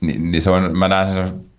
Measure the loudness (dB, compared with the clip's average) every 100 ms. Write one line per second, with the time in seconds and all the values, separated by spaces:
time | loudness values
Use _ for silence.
0 | -4 -2 -2 0 2 2 2 0 2 2
1 | 0 0 -4 -6 -16